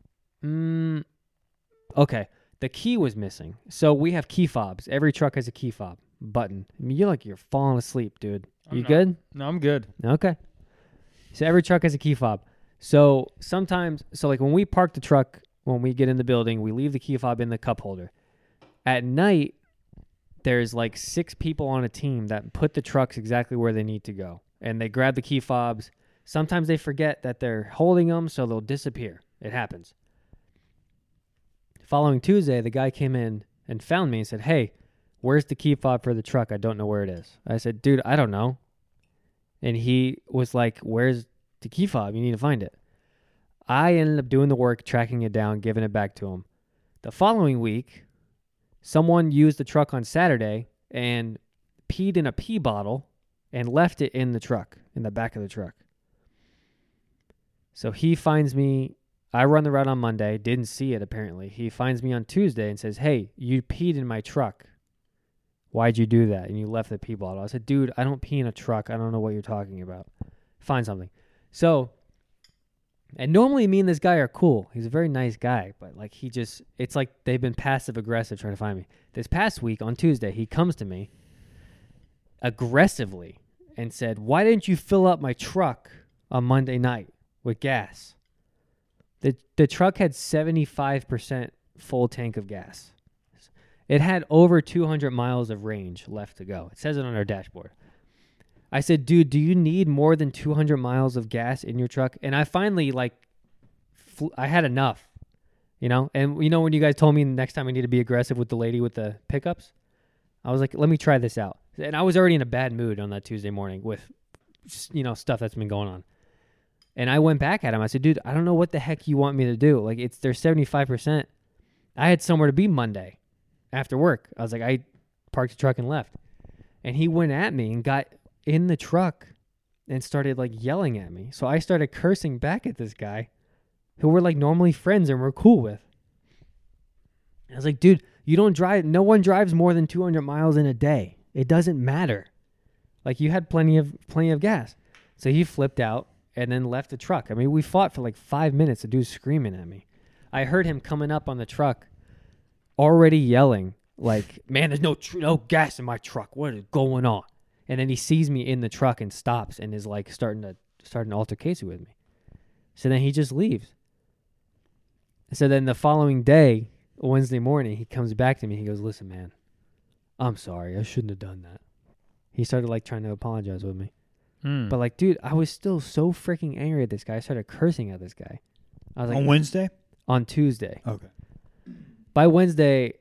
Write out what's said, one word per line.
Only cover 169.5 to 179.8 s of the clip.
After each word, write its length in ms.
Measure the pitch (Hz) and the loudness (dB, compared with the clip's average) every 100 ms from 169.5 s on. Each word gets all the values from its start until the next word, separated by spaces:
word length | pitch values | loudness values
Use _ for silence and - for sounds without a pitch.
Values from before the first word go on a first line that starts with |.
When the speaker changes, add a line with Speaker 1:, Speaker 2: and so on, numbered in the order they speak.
| _ _ _ _ _ _ - | _ _ _ _ _ _ -6
Speaker 1:
I'm 180 | 127 104 | -4 -4
sorry. 400 | - 87 87 95 | -10 -12 -8 -6
I 60 | |
shouldn't 280 | 107 - 110 | -6 -6 -6
have 80 | 95 | -8
done 240 | 98 95 | -14 -16
that." 200 | 87 98 _ _ _ _ _ _ _ | -20 -20 _ _ _ _ _ _ _
He 120 | - | -6
started, 240 | 117 127 120 | -2 -2 -2
like, 160 | 113 | -6
trying 180 | - 110 | -8 -10
to 100 | 107 | -8
apologize 520 | 104 117 110 98 92 | -8 -8 -8 -8 -8
with 120 | 98 95 | -10 -10
me. 160 | 98 _ _ _ _ _ | -12 _ _ _ _ _
Speaker 2:
Hmm. 260 | 143 143 110 | -6 -4 -2
Speaker 1:
But, 100 | 123 | -2
like, 180 | 120 - | -2 0
dude, 220 | 190 175 | 0 0
I 120 | 127 | 0
was 160 | 156 156 | -2 -2
still 300 | - 196 175 | -4 -4 -4
so 320 | 135 - 170 | -4 0 0
freaking 460 | 175 - 170 156 - | 0 -4 -6 -6 -6
angry 240 | 151 156 | -4 -2
at 80 | 117 | -2
this 120 | 104 | -6
guy. 140 | - 110 | -8 -8
I 40 | |
started 260 | - 123 104 | -6 -8 -8
cursing 440 | - 165 165 104 | 0 0 0 -6
at 80 | 92 | -10
this 160 | 90 | -16
guy. 260 | - - - _ _ _ - - | -18 -18 -18 _ _ _ -20 -16
I 80 | - | -8
was 60 | 120 | -4
like, 60 | 135 | 0
Speaker 3:
On 100 | 139 | 4
Wednesday? 420 | 147 147 185 185 - | 4 2 -2 -4 -6